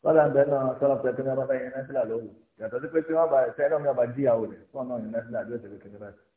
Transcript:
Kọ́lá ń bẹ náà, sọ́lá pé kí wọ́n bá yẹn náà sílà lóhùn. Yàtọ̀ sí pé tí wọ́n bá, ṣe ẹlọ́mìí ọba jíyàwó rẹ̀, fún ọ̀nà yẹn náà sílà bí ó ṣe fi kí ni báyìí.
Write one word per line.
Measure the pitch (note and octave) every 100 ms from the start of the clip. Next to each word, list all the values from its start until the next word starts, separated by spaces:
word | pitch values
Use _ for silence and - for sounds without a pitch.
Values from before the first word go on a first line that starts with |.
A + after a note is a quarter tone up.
Kọ́lá | D#3 D#3+
ń | D3
bẹ | C#3
náà, | C#3 C#3 C3
sọ́lá | B2+ C#3+ C3
pé | C3
kí | A#2+
wọ́n | C3+ C3 C3
bá |
yẹn | C3 B2+
náà | C3
sílà | C3 C#3
lóhùn. | A2+ A2+ G#2+ - _ _
Yàtọ̀ | G#2+ B2
sí | D#3
pé | E3
tí | D#3
wọ́n | D#3+ D#3+
bá, | C#3 B2
ṣe | -
ẹlọ́mìí | C#3+ D#3 C#3+
ọba | B2+ A#2+
jíyàwó | B2 C3+ A2+ G#2
rẹ̀, | G2
fún | - C#3
ọ̀nà | B2+ A#2+
yẹn | A2
náà | A2+
sílà | A#2 A#2
bí | A2
ó | A#2
ṣe | G2+
fi | G2+
kí | G2+
ni | G#2
báyìí. | G#2 G2 _